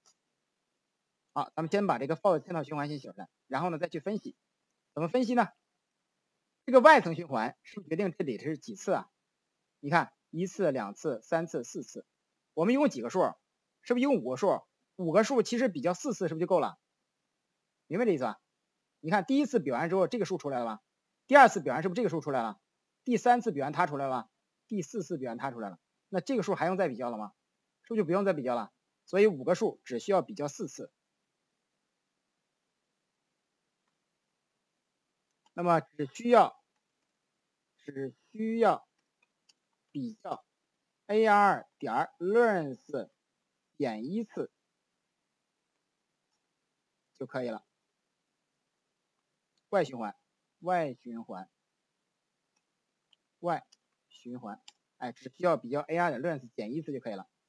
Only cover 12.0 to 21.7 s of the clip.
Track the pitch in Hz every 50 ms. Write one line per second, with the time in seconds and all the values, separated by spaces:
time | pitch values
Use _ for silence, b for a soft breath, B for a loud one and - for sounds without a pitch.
12 | - _ _ _ _ _ _ _ _ _ _ 151 165 208 247 277 302 254 - -
13 | 110 117 - 185 160 110 - _ _ _ _ _ _ _ _ _ _ - 240 247
14 | 254 285 269 190 113 123 127 131 202 185 139 107 - _ _ _ _ _ _ -
15 | 185 165 151 202 220 - 285 240 208 - 240 233 269 240 175 151 240 175 180 -
16 | - 285 208 - 185 160 160 160 180 180 185 165 131 101 - _ _ _ _ _
17 | _ _ _ _ _ _ _ _ _ _ _ _ _ _ _ _ _ _ 147 202
18 | 247 226 175 135 127 110 104 - _ _ _ _ _ _ _ _ _ _ _ _
19 | - 160 196 202 170 - 269 277 294 226 - 226 135 135 123 120 160 170 180 196
20 | 180 - - 233 190 - 190 165 - 143 135 123 120 117 110 - _ _ _ _
21 | _ _ _ _ _ _ 254 285 247 185 - 190 139 143